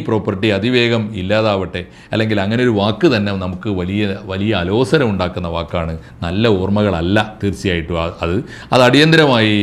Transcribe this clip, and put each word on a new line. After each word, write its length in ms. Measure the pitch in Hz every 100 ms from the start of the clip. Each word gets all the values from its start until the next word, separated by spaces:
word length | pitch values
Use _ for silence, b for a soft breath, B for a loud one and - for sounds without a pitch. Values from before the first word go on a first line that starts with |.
| 156
പ്രോപ്പർട്ടി 440 | 107 104 95 110 98
അതിവേഗം 460 | 117 123 120 117 104 107
ഇല്ലാതാവട്ടെ. 640 | 92 107 110 98 85 90 87 B B
അല്ലെങ്കിൽ 280 | 107 110 104 95
അങ്ങനെ 160 | 117
ഒരു 120 | 123 104
വാക്ക് 300 | 104 107 170 113
തന്നെ 180 | 101 95 92
നമുക്ക് 220 | 90 110 92
വലിയ, 340 | 90 104 101 95 92
വലിയ 220 | 95 104 95
അലോസരം 520 | 87 110 131 160 120 95
ഉണ്ടാക്കുന്ന 320 | 90 - 87 85
വാക്കാണ്. 360 | 82 90 82 80 B -
നല്ല 240 | 85 95 117
ഓർമ്മകളല്ല 720 | 95 95 104 104 85 87 107 107 -
തീർച്ചയായിട്ടും 560 | 101 90 98 85 80 82
ആ, 60 | 85 -
അത്, 100 | 85 98 - B B
അത് 80 | 123 123
അടിയന്തരമായി 680 | 139 160 160 147 120 107 104